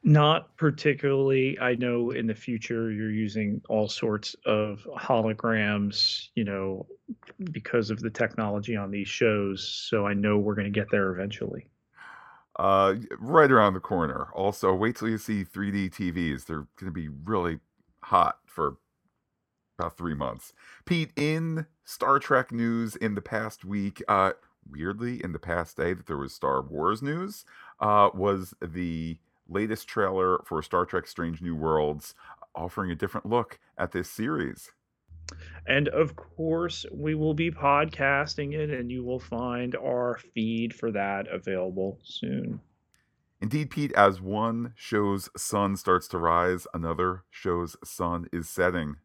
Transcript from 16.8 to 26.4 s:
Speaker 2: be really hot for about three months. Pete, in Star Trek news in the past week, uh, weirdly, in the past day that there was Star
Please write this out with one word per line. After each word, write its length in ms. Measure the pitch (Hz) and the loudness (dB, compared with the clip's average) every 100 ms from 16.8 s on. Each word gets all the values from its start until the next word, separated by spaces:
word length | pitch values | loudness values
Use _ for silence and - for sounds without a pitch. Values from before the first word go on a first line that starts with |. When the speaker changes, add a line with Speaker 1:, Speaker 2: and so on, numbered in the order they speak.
| 95 | -8
Speaker 2:
be 160 | 82 78 | -8 -8
really 500 | 69 82 107 87 80 _ _ _ _ | -10 -2 0 0 -4 _ _ _ _
hot 360 | - 98 85 - _ | 2 4 4 0 _
for 300 | - 73 - _ _ _ _ _ _ _ _ _ - | -4 -4 -4 _ _ _ _ _ _ _ _ _ -8
about 200 | 85 - | -8 -4
three 180 | 87 | -6
months. 380 | 73 67 55 - _ - - | -4 -6 -8 -16 _ -20 -20
Pete, 260 | - 170 156 - | -2 -2 -2 -2
in 500 | 147 156 165 160 156 _ | -2 0 -2 -4 -8 _
Star 360 | - - - 139 | -18 -4 2 2
Trek 320 | - 135 127 | 4 2 2
news 420 | 117 117 117 113 | 0 0 0 -2
in 220 | - 110 101 | -2 -2 -4
the 40 | |
past 440 | - 110 110 - | -4 -6 -6 -10
week, 380 | 90 101 98 - - | -8 -4 -4 -6 2
uh, 260 | 101 95 - _ _ - | 4 4 2 _ _ -18
weirdly, 520 | 71 85 104 120 123 | -6 -6 -4 -6 -6
in 100 | 92 | -6
the 60 | 76 | -8
past 360 | 85 85 80 - | -2 -2 -2 -2
day 180 | 85 | -2
that 120 | 90 - | -2 -4
there 100 | 73 | -6
was 160 | 69 | -6
Star 300 | - | -4